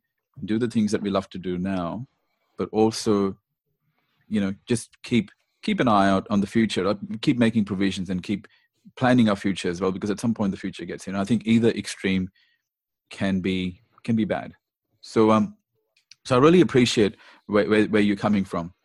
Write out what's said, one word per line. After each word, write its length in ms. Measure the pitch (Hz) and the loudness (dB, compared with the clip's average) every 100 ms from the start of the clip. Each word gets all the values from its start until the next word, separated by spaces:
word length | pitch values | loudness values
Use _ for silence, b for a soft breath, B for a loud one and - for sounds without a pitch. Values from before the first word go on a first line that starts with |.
| _ _ _ - 95 | _ _ _ -14 -4
do 120 | 110 | -2
the 100 | 120 | -2
things 240 | 120 104 | 0 0
that 100 | 104 | 0
we 80 | 104 | -2
love 200 | 98 - | -2 -4
to 80 | 98 | -8
do 200 | 90 90 | -6 -6
now, 500 | 92 95 85 92 131 _ _ _ _ - | -4 -4 -6 -8 -12 _ _ _ _ -10
but 120 | 92 | -4
also, 680 | 107 110 110 117 101 98 98 _ _ _ _ _ _ _ _ - | 0 0 0 0 0 0 -6 _ _ _ _ _ _ _ _ -8
you 100 | 107 | -4
know, 140 | 95 98 - | -4 -6 -4
just 240 | 117 - _ | -4 -6 _
keep, 280 | - 120 98 _ _ _ | -4 -2 -2 _ _ _
keep 180 | - 196 | -4 -2
an 60 | 127 | 2
eye 200 | 104 98 | 4 4
out 180 | 95 - | 2 0
on 100 | 104 | -2
the 80 | 98 | 0
future, 380 | 117 110 - 95 | 0 0 0 -2
like, 120 | 104 - 110 | -2 -6 -6
keep 160 | - 123 | -2 2
making 280 | 113 113 101 | 2 2 -2
provisions 440 | 95 98 95 90 | -2 -4 -4 -6
and 140 | 92 | -6
keep 240 | - 101 - _ _ _ - - | -6 -8 -8 _ _ _ -20 -2
planning 320 | 127 127 110 | 2 4 4
our 80 | 98 | 2
future 340 | 101 90 92 | -2 -4 -4
as 120 | 87 | -2
well, 100 | 95 | -2
because 180 | 95 104 | -2 -4
at 100 | 98 | -4
some 140 | 117 | -2
point 180 | 110 101 | -2 -2
the 60 | 95 | -4
future 280 | 95 - 87 | -8 -10 -12
gets 180 | 82 | -12
here. 100 | - | -8
And 60 | 98 | -4
I 60 | 98 | -2
think 160 | 113 110 | -2 2
either 240 | 113 113 | 2 2
extreme 580 | 101 98 - 98 95 95 _ _ _ _ _ _ _ - | 0 -4 -6 -2 -2 -2 _ _ _ _ _ _ _ -18
can 320 | - 98 95 | -6 -2 -2
be, 400 | 92 92 92 90 _ _ | -2 -2 -4 -8 _ _
can 120 | - 113 | -4 -2
be 80 | |
bad. 300 | 98 87 - - _ _ _ _ | -2 -4 -8 -16 _ _ _ _
So, 300 | - 117 110 | -4 2 4
um, 260 | 110 101 - _ _ _ _ _ _ | 4 2 -6 _ _ _ _ _ _
so 120 | - 123 | -2 4
I 40 | |
really 220 | 147 180 | 6 6
appreciate 560 | 131 127 120 - 101 - b b b | 4 4 2 4 2 0 b b b
where, 200 | 104 101 | 0 2
where, 180 | 107 101 | 2 4
where 160 | 107 | 2
you're 140 | 104 101 | 2 0
coming 300 | 107 104 98 | 0 0 -2
from. 280 | 90 85 - | -6 -8 -12